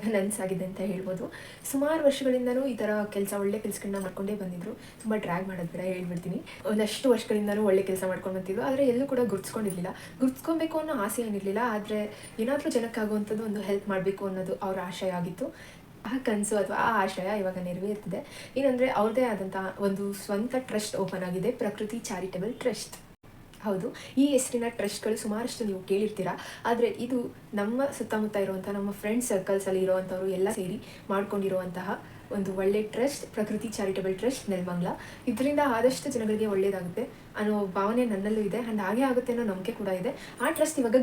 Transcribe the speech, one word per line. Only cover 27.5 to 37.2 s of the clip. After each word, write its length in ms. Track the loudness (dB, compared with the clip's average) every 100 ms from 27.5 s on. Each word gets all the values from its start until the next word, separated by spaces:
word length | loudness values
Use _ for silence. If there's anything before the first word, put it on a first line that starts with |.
ನಮ್ಮ 280 | -2 0 2 0 -2
ಸುತ್ತಮುತ್ತ 380 | -2 0 0 0
ಇರುವಂಥ, 320 | 0 -2 -4
ನಮ್ಮ 220 | -2 -2
ಫ್ರೆಂಡ್ 340 | -2 0 0
ಸರ್ಕಲ್ಸಲ್ಲಿ 580 | 2 0 2 0 2 2
ಇರುವಂಥವ್ರು 440 | 4 2 0 -2 0
ಎಲ್ಲ 200 | 2 2
ಸೇರಿ 300 | 2 -2 -4 -8 -14 -2
ಮಾಡ್ಕೊಂಡಿರುವಂತಹ 920 | -2 0 0 0 0 -2 -4 -4 -6 -8 -18 -6
ಒಂದು 220 | -2 -2
ಒಳ್ಳೆ 280 | 2 2 2
ಟ್ರಸ್ಟ್, 440 | 0 0 0 0 -6
ಪ್ರಕೃತಿ 420 | -4 -2 -2 -2
ಚಾರಿಟಬಲ್ 460 | -2 -2 0 0
ಟ್ರಸ್ಟ್ 360 | 0 0 0 -2
ನೆಲಮಂಗಲ. 360 | -2 0 0 -2 -4 -10 -6 -4
ಇದರಿಂದ 320 | 0 2 4 4
ಆದಷ್ಟು 440 | 6 4 4 -2
ಜನಗಳಿಗೆ 360 | 0 0 2 2
ಒಳ್ಳೇದಾಗುತ್ತೆ 560 | 4 2 2 -4 -4 -6 -8